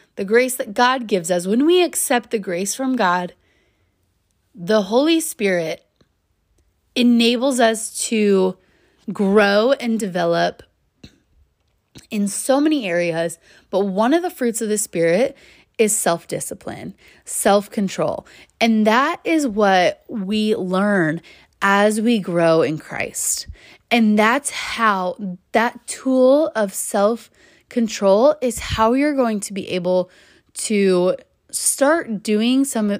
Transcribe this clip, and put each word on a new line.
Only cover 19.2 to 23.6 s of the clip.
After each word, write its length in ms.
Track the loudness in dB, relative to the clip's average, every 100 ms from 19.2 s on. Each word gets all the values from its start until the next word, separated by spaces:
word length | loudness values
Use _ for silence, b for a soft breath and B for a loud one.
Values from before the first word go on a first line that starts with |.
is 200 | -2 -2
what 600 | 0 0 2 4 2 0 -8
we 460 | -8 -4 -2 0
learn 680 | -2 -2 -2 0 0 0 -4 b b b _ 0
as 320 | 2 2 2
we 200 | 0 0
grow 420 | 0 0 2 4
in 160 | 2 -2
Christ. 680 | -8 -10 -8 -6 -6 -6 -8 B